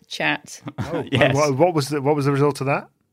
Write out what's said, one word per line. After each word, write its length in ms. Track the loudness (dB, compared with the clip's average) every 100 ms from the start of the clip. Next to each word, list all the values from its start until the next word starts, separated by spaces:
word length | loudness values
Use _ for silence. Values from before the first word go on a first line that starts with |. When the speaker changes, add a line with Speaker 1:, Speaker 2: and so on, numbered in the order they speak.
| -16
Speaker 1:
chat. 540 | -6 -4 -4 -8 -16 -16 -10
Speaker 2:
Oh, 260 | -6 -6 -2
Speaker 3:
<laughs> 40 |
Yes. 220 | 2 4
Speaker 2:
what, 240 | 4 2 2
what 160 | 2
was 160 | 2 -2
the, 100 | -2
what 160 | 0 0
was 80 |
the 80 | 2
result 300 | 2 2 0
of 60 | -2
that? 200 | -4 -4 _ _